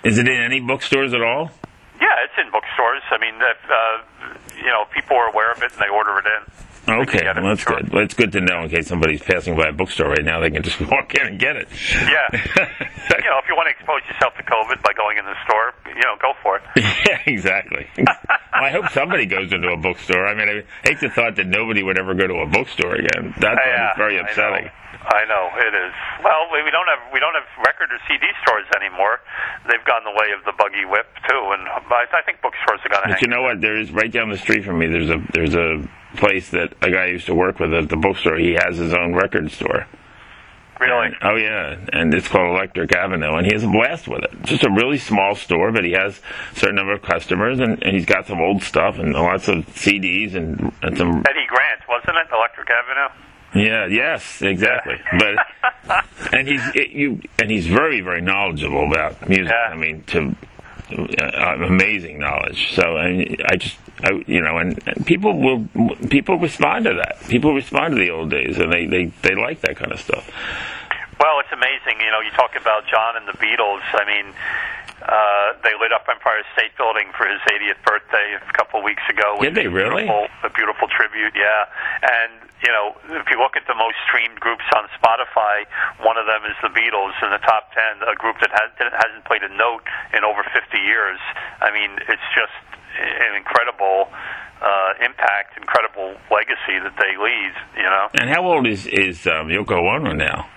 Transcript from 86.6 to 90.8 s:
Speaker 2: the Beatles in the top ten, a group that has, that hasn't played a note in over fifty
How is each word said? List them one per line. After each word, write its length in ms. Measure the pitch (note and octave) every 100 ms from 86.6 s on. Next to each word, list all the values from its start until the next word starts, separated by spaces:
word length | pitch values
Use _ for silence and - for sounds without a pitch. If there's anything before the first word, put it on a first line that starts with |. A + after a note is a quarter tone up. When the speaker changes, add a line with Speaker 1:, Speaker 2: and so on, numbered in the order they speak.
Speaker 2:
the 80 | G#2+
Beatles 440 | A2+ A2+ G#2+ G2 -
in 120 | G#2+
the 80 | G2+
top 240 | - A2 - -
ten, 240 | A2 G2+
a 120 | A2+ G#2+
group 240 | A2+ A2
that 120 | G#2+
has, 200 | G#2 A2 -
that 120 | B2
hasn't 320 | A2+ A2 A2 -
played 160 | A2+
a 80 | G2
note 320 | G2 A2+ A#2 - - - A2
in 80 |
over 160 | G#2+ G#2 G2+ A#2+
fifty 240 | - G#2